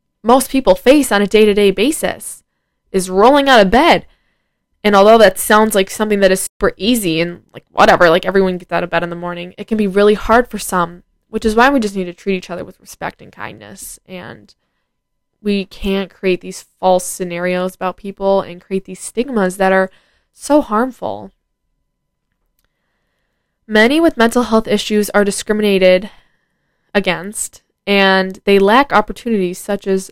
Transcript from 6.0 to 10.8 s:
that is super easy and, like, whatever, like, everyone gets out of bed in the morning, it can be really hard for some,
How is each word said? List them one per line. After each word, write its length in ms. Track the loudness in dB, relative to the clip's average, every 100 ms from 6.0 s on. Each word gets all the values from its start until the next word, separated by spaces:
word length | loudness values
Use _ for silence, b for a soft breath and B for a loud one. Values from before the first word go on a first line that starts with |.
| -4 0
that 120 | 2
is 100 | 0
super 320 | -4 -4 -4 -2
easy 440 | -2 0 0 -2
and, 240 | -4 -8 _
like, 100 | -20 -10
whatever, 400 | 0 2 4 4
like, 160 | 2 0
everyone 320 | 0 0 -4
gets 140 | -6
out 120 | -6
of 60 | -4
bed 120 | -6
in 80 | -6
the 60 | -8
morning, 380 | -10 -12 -14 -16
it 100 | -6
can 120 | -4
be 80 | -2
really 260 | 2 2
hard 360 | 2 2 2 2
for 80 | -6
some, 460 | -6 -4